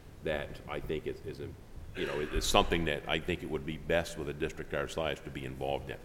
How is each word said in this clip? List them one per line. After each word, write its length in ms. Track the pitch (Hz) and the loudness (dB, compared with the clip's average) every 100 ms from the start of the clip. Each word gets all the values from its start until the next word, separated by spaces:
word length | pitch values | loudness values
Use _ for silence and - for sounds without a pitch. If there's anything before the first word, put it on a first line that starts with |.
| - - | -16 -6
that 240 | 80 76 71 - - | -2 0 -2 -8 -6
I 100 | 76 | -4
think 260 | - 78 71 | -2 -2 -2
is, 120 | 65 80 | -6 -6
is 140 | 69 | -8
a, 80 | 69 - - - - - | -8 -10 -12 -12 -10 -4
you 80 | 78 | -2
know, 140 | 71 | -2
it, 80 | 76 | 0
it's 140 | 78 - | 0 6
something 380 | 107 98 87 80 | 8 8 6 4
that 160 | 73 - | 2 2
I 100 | 82 | 0
think 240 | 78 85 | 2 0
it 80 | 80 | 0
would 160 | 76 71 | -2 -2
be 100 | 78 | -4
best 420 | 78 85 82 - | 2 4 4 -2
with 100 | 71 | -4
a 40 | |
district 400 | 73 78 - 73 | 0 -2 -2 -4
our 160 | 73 71 | -2 0
size 300 | - 80 69 | 0 0 0
to 100 | - | -4
be 140 | 69 | -6
involved 460 | 65 65 65 69 65 | -6 -2 0 0 -2
in. 60 | - | -8